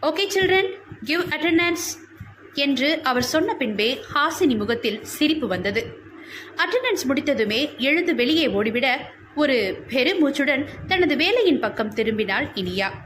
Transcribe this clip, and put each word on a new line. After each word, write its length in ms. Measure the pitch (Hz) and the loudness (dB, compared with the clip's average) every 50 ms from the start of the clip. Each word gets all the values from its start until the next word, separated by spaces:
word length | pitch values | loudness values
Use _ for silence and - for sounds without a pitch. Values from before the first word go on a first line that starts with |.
"Okay 260 | - 294 311 330 392 392 - | 0 -2 0 0 -2 0 0
children, 380 | 381 381 370 370 381 381 381 - - - - - - - | 0 2 4 4 2 2 0 -4 -8 -14 -18 -16 -14 -6
give 180 | 226 302 339 359 349 | -4 -2 -2 -2 -2
attendance" 680 | 302 302 311 339 330 330 349 339 349 330 - - - - - - - - - - - - - - - | -4 -2 0 2 4 4 4 2 0 -2 -4 -6 -8 -10 -14 -20 -18 -18 -18 -18 -18 -20 -20 -12 -4
என்று 460 | - 285 285 277 233 254 285 320 302 - | -2 0 2 2 2 2 2 2 2 0
அவர் 200 | 262 247 247 247 | 0 0 2 0
சொன்ன 320 | 247 - 311 320 415 - | 2 2 2 2 2 0
பின்பே 460 | 330 277 220 214 196 214 226 - - - - - | -2 -2 -2 0 0 0 0 0 -2 -6 -4 -2
ஹாசினி 440 | 294 285 320 320 - 381 302 247 214 | 0 0 0 0 2 2 2 2 2
முகத்தில் 460 | 208 214 233 233 - 233 202 - - | 0 -2 -2 -2 -2 -4 -4 -4 -8
சிரிப்பு 440 | - - - 294 302 320 311 269 208 | -10 -4 0 2 2 2 2 0 -2
வந்தது. 540 | 185 175 180 202 202 220 226 - - - - - - - - - - - - - - | -2 -2 -2 -2 -2 -2 -4 -6 -10 -16 -18 -20 -20 -20 -18 -18 -16 -16 -16 -16 -4
அட்டெண்டன்ஸ் 520 | - 330 349 359 508 508 508 427 339 - 254 | -2 -2 0 0 0 2 2 -2 0 0 0
முடித்ததுமே 720 | 277 277 302 - 277 220 220 202 214 226 285 294 - - | 0 0 0 0 0 0 0 0 0 0 -2 -2 -4 -2
எழுந்து 380 | 226 269 294 330 349 349 320 | 0 2 2 2 2 0 2
வெளியே 320 | 226 240 247 311 330 320 254 | 2 2 2 2 2 2 2
ஓடிவிட 640 | 190 196 208 226 208 240 247 269 247 277 277 - - - - - - | 2 0 0 0 0 0 0 0 0 -2 -4 -10 -16 -20 -20 -14 -2
ஒரு 480 | 285 302 294 269 240 208 190 170 - - - | 0 2 2 4 2 2 0 -2 -6 -8 -4
பெருமூச்சுடன் 800 | 226 262 247 302 392 392 302 277 269 - 277 269 285 262 294 - - - - - | 0 2 2 2 4 4 2 2 2 0 0 2 2 0 0 -4 -8 -12 -4 -2
தனது 280 | 370 370 359 302 294 | 2 2 2 2 2
வேலையின் 440 | 254 311 359 440 494 453 370 302 - | 2 2 2 2 4 4 4 4 4
பக்கம் 340 | - 214 208 - 226 214 208 | 0 -2 -2 -2 -4 -4 0
திரும்பினாள் 580 | - 220 208 220 214 214 185 190 214 285 - - | -2 0 0 0 -2 0 0 0 -2 -2 -2 -4
இனியா. 380 | 208 190 180 180 190 196 196 190 - - | -6 -4 -4 -2 -2 -2 -2 -4 -8 -16